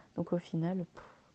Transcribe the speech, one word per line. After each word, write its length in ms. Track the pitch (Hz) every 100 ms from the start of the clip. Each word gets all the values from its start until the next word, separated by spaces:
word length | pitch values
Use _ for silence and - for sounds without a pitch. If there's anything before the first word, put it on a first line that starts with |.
| - -
Donc 180 | 170
au 60 | 175
final, 460 | - 170 165 190 170 -
pff, 80 | - - -